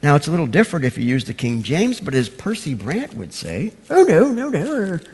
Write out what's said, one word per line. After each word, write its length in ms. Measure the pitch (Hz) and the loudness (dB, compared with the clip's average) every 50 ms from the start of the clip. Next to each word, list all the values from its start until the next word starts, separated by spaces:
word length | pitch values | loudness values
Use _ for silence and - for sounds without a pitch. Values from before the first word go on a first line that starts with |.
Now, 140 | - 147 147 | 4 4 4
it's 100 | 147 - 160 | 4 4 2
a 20 | |
little 160 | 160 175 160 | 0 0 0
different 380 | 127 107 175 226 - - 170 131 | 2 2 2 2 2 0 -2 -2
if 120 | 127 - | -2 -2
you 80 | - 120 | 0 -2
use 200 | 120 127 131 117 | 0 0 0 -2
the 100 | - 117 | -4 -8
King 280 | - - 120 120 113 | -6 -4 -4 -2 -2
James, 380 | 107 - 135 165 214 247 254 - | -2 -2 0 0 0 0 -2 -4
but 140 | - - 135 | -6 -2 -2
as 140 | 131 123 107 | 0 -2 -2
Percy 460 | - - - 196 226 214 - 156 131 | -6 -10 -6 -6 -6 -6 -6 -8 -8
Brant 400 | 107 95 110 160 220 277 - - | -6 -6 -6 -4 -4 -6 -8 -10
would 180 | - 101 76 | -12 -12 -12
say, 400 | - - - 82 82 98 160 220 - - _ _ | -12 -12 -10 -8 -6 -6 -6 -6 -8 -12 _ _
Oh, 140 | 302 359 381 | 4 4 6
no, 240 | 370 180 156 226 285 | 6 8 6 6 4
no, 200 | 254 226 262 294 | 2 -2 -4 -2
no 520 | 254 151 165 269 311 269 202 190 180 165 - - | -2 -2 -2 -2 -2 -4 -4 -4 -4 -6 -8 -10